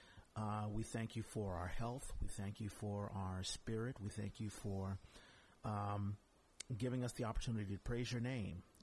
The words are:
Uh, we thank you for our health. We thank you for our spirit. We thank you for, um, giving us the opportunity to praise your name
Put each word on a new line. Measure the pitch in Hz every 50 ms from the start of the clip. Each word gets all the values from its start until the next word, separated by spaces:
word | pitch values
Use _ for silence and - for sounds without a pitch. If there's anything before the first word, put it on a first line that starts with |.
| - - - - - - -
Uh, | 110 107 104 104 107 107 107
we | 104 110 110
thank | - - 117 113 110 -
you | 113 107
for | - - 113 104 98 90
our | 85 90
health. | 87 - - 117 117 123 131 - - - -
We | -
thank | 101 - - 98 101 101 -
you | 110 101
for | - - 107 104 101 101 101 - -
our | 98 95 92 92 92
spirit. | 92 - - - - - 110 110 113 123 135 -
We | 101 101
thank | - 107 101 101 - -
you | 110 104
for, | - - - 101 98 95 95 95 95 - - - - - - - - - - - - - -
um, | 113 107 101 101 101 104 101 101 101 104 - - - - - - - - - - - 123
giving | 98 127 127 127 127 123
us | 117 -
the | - 123
opportunity | 110 113 - - 120 110 107 104 98 101
to | 92
praise | - - 120 123 123 110
your | 127 120
name | 117 123 131 120 98 87 82 92 - - - -